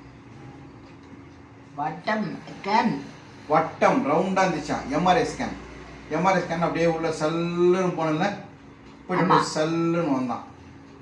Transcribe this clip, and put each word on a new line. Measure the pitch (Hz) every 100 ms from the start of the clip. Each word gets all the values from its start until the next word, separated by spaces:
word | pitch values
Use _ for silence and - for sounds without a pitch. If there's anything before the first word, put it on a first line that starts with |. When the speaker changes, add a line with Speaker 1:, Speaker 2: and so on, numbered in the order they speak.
| - - - - - - 139 - - - - - - - - - - 143
Speaker 1:
வட்டம் | 151 160 - 220 180 139 -
ஸ்கேன். | - 196 220 226 - - - - - -
Speaker 2:
வட்டம், | 151 160 - 196 135 135
ரவுண்டா | 160 190 190
இருந்துச்சா? | 190 151 - 131 123
எம் | 147 180
ஆர் | 170
ஐ |
ஸ்கேன். | 147 - 113 95 - - - - - 151
எம் | 185
ஆர் | 190
ஐ |
ஸ்கேன் | 175 170 165
அப்படியே | 147 165 160
உள்ள | 160 156
சல்லுன்னு | 156 165 170 175 175 185 180 156
போனல, | 160 156 202 196 - - - - - - -
போயிட்டு | 170 175
Speaker 1:
ஆமா. | 160
Speaker 2:
அப்படியே | - 160
சல்லுன்னு | 156 165 165 170 160 131
வந்தான். | 123 113 - - - - - -